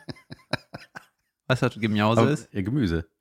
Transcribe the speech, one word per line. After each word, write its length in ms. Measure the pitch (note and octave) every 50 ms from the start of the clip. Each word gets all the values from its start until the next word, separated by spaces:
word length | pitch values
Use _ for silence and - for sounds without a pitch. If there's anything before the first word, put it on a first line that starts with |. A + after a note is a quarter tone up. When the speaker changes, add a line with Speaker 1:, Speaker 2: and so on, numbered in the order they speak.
Speaker 1:
<laughs> 1400 | - - - - _ - - - _ _ - - - _ - - - - - - - _ _ _ _ _ _ _ _
Speaker 2:
Weißt 160 | - B2+ -
du, 40 | C3+
was 80 | A#2+ - G#2
Gemiause 420 | A2 A2 G#2 G#2 G#2+ A2 A#2 A2+
Speaker 1:
Aber, 80 | A#2 C3+
Speaker 2:
ist? 180 | D3+ D3+ - -
Speaker 1:
ja, 100 | - G#2
Gemüse. 440 | F#2 G#2 B2+ D3+ A#2+ F2 E2 D#2+ - - _ _